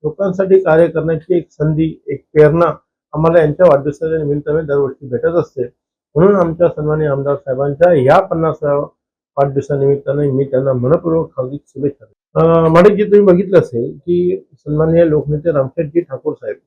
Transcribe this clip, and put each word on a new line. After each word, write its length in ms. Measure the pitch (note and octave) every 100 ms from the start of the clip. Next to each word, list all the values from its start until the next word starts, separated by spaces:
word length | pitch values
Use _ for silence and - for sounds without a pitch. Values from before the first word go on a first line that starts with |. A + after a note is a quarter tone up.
लोकांसाठी 560 | D3+ - G3 F#3 F#3+ F#3+
कार्य 280 | F3 D#3+ E3+
करण्याची 500 | E3 D#3 D#3+ - F3+
एक 100 | -
संधी, 520 | _ D3+ D#3 D#3+ - -
एक 180 | C#3+ _
प्रेरणा 420 | D3+ D3+ E3 E3+ - _ _ _
आम्हाला 260 | D3+ D#3+ E3+
यांच्या 260 | D3+ D3 F3+
वाढदिवसाच्या 520 | C#3 C#3+ C#3+ D#3+ D#3+
निमित्ताने 440 | D3 D3 D3 D3+
दरवर्षी 460 | D3+ C#3+ C#3 C3 C3+
भेटत 180 | A#2+ D#3+
असते. 380 | E3+ - - A#2+ _ _ _ _ D3
म्हणून 200 | F#3 G3+
आमच्या 320 | E3+ E3 E3+
सन्माननीय 400 | D#3 D3+ D3+ D3+
आमदार 280 | C#3 C#3 C#3+
साहेबांच्या 580 | - B2+ C#3+ C#3 E3+
या 260 | E3 C3 E3
पन्नासाव्या 580 | - E3 D#3+ D3+ D3 C#3+ D3 _ _ _ _ -
वाढदिवसानिमित्ताने 920 | C#3 C#3 C3+ C#3+ C#3 C#3 C#3 C#3+ D3
मी 120 | C3
त्यांना 300 | C3+ C3 C#3
मनपूर्वक 580 | C3 A#2+ D#3+ E3 D#3+ D3+ -
हार्दिक 220 | B2+ C#3+ _
शुभेच्छा 380 | - C#3+ - _
देतो. 340 | _ _ D#3
अ, 280 | E3 E3 D#3+
माडिकजी, 360 | E3 G3 G3
तुम्ही 180 | G3+ G3+
बघितलं 380 | G3+ F3 F#3+ F#3
असेल 380 | - A#2 C3+ D#3
की 500 | - F3 F3+ F#3+ -
सन्माननीय 560 | C3+ D3 D3+ D#3+ E3 E3+
लोकनेते 420 | D3+ C#3+ D3 D#3+
रामशेठजी 500 | D3+ C3+ - D#3 E3
ठाकूर 320 | F3 C3 D3+
साहेब 220 | D3 A2+ G#2